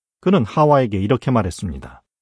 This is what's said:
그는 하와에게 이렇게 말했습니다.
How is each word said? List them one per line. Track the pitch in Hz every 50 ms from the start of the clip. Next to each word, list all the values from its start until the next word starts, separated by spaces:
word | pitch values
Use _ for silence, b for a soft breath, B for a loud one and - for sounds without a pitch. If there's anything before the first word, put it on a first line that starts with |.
| _ _ _ _
그는 | - 180 196 185 117
하와에게 | 101 - - 151 151 147 139 131 113 104 95
이렇게 | 95 107 131 - - 143
말했습니다. | 127 117 98 92 - - - - 69 65 - - - - _ _ _ _